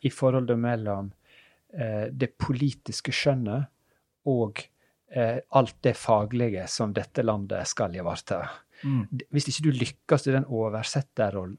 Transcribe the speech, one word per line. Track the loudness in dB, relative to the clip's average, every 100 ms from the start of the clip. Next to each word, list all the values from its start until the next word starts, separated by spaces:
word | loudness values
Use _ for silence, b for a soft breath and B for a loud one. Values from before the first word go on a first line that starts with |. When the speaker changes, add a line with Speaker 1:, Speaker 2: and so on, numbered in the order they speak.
Speaker 1:
i | -2
forholdet | 2 2 4 2 2
mellom, | 2 0 -2 -4 -4 -10 b b b b b
eh, | -6 -4 -2 -4 -2
det | -4 -4
politiske | -4 0 0 -2 -10 -8 -6
skjønnet | 0 2 2 2 -2 -4 _ _ _ _ _ 0
og, | 2 0 -4 -14 _ _ _ _
eh, | 0 0 0 2
alt | 4 4 2
det | 0 0
faglige | 2 2 2 0 0 -2 -4
som | -2 0
dette | -2 -4 -2
landet | 0 0 -2 -4 -4
skal | -2 -2
ivareta. | -2 -6 -6 -4 -4 -4 -12 _ B
Speaker 2:
Mm. | -2 0 0 -6
Speaker 1:
D-, | -2
hvis | -2 0
ikke | 0
du | 2
lykkes | 2 0 -4 2 2 4
i |
den | 0
oversetterrollen, | 0 -2 -2 -2 -4 -4 -2 0 0 0 -6